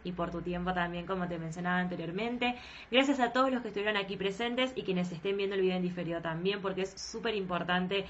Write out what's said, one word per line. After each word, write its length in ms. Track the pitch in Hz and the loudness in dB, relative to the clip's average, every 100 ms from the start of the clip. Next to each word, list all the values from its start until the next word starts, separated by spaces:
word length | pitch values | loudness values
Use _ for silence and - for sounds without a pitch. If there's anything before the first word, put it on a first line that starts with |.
y 80 | 175 | -6
por 180 | 180 170 | -2 -2
tu 120 | 170 | -2
tiempo 320 | 175 175 180 | -4 -2 0
también, 320 | 180 175 175 175 | 0 0 -2 -4
como 240 | 190 175 | -2 -2
te 100 | 170 | -2
mencionaba 380 | 165 170 180 180 | -6 -4 0 2
anteriormente. 800 | 180 170 165 185 233 247 247 247 - - - | 0 -2 -4 -2 -2 0 0 -2 -8 -16 2
Gracias 300 | 240 277 254 | 4 4 4
a 100 | 240 | 4
todos 180 | 254 269 | 4 4
los 120 | 254 | 4
que 80 | 220 | 0
estuvieron 260 | 202 208 208 | -2 0 0
aquí 220 | 185 196 | 0 -2
presentes 560 | 190 190 240 240 254 214 | -2 0 0 2 0 0
y 80 | |
quienes 260 | 190 180 180 | 0 0 0
estén 240 | 165 196 202 | 0 0 0
viendo 180 | 196 196 | 0 2
el 60 | |
video 160 | 185 185 | 2 2
en 60 | |
diferido 380 | 180 180 165 170 | 0 -2 -2 -2
también, 400 | 165 160 185 202 | -2 0 0 0
porque 200 | 190 185 | -2 -2
es 80 | 190 | -4
súper 440 | - - 226 233 214 | -4 -8 -4 -2 0
importante 720 | 185 175 175 180 185 196 190 | 0 -2 2 2 2 0 -2